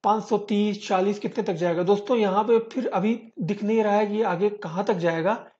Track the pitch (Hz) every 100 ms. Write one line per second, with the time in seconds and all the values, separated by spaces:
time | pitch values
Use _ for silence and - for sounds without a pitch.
0 | 202 220 208 208 - 208 208 208 - 190
1 | 196 208 - 226 202 165 175 170 180 202
2 | 202 240 202 196 220 226 226 262 226 190
3 | 208 233 - - 165 202 208 226 208 202
4 | 214 208 220 175 208 208 170 170 202 185
5 | 170 165 170 240 -